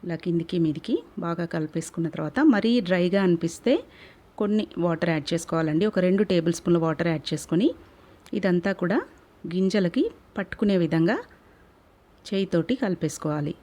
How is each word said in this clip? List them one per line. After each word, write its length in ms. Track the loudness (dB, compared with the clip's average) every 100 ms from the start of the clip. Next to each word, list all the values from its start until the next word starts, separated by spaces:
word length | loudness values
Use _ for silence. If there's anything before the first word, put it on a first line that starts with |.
| -8
ఇలా 120 | -8 -2
కిందికి 340 | -2 -2 -2 0
మీదికి 320 | -2 -4 -4 -4 -10 -6
బాగా 200 | -4 -4 -4
కలిపేసుకున్న 540 | -4 -6 -8 -6 -6 -4
తర్వాత 240 | -6 2 4 4
మరీ 180 | 4 0 2
డ్రైగా 320 | 2 2 2 4
అనిపిస్తే 460 | 2 0 -4 0 0 -2 -20 -20 -20 -20 -6
కొన్ని 260 | 0 0 -2 -2 -2
వాటర్ 280 | 0 0
యాడ్ 140 | -2 -2
చేసుకోవాలండి. 540 | -4 -2 -2 0 2 0
ఒక 80 | 2 2
రెండు 180 | 2 2
టేబుల్ 240 | 2 2 -2
స్పూన్ల 200 | 2 2 2
వాటర్ 240 | 0 0
యాడ్ 120 | -2 -2
చేసుకొని 380 | -8 -2 2 2 0 -16 -20 -20 -20 -8 -4
ఇదంతా 340 | 2 2 0 -2
కూడా 160 | 0 0 -2 -16 -20 _ -6 0
గింజలకి 500 | 2 2 0 0 -2 -4 _ -8
పట్టుకునే 400 | -8 -2 2 2 2
విధంగా 320 | 2 2 0 -4 -20 -20 -20 -20 _ _ _ _ _ -6
చేయితోటి 460 | -2 0 0 0 -2
కలిపేసుకోవాలి. 720 | 0 -2 -4 -4 -4 -4 -4 -8